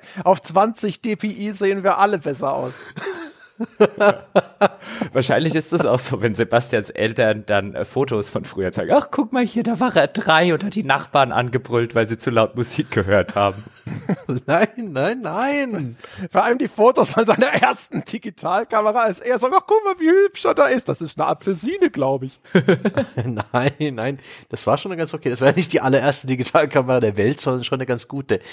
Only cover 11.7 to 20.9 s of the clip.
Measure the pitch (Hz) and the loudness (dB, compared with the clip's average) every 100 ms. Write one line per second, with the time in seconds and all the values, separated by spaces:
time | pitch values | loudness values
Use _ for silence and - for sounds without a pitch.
11.7 | 117 117 117 110 113 131 113 110 123 117 | -2 0 0 0 -2 0 2 2 0 -4
12.7 | - 151 113 98 101 85 101 101 101 - | -4 -2 -2 2 2 2 0 0 0 -16
13.7 | _ - - - 190 - 127 - 170 214 | _ -12 -10 -6 -6 -4 -6 0 2 2
14.7 | 254 214 139 175 254 180 190 269 285 262 | -2 -8 -2 -2 -2 -6 -4 -2 -2 -4
15.7 | 185 127 117 - - 185 185 226 254 240 | -6 -8 -10 -18 -12 -2 0 2 0 -2
16.7 | - 233 247 - - 220 208 262 262 - | 4 4 4 2 2 2 4 2 4 2
17.7 | - - 175 - 160 214 - 156 196 226 | 0 -6 -8 -8 -10 -10 -8 -2 -2 0
18.7 | 220 214 214 226 180 240 247 254 370 - | 0 2 0 0 -2 -4 -2 2 0 4
19.7 | 440 403 359 320 381 403 - - - 269 | 2 2 0 4 4 4 0 -2 2 2
20.7 | 262 - | 2 -2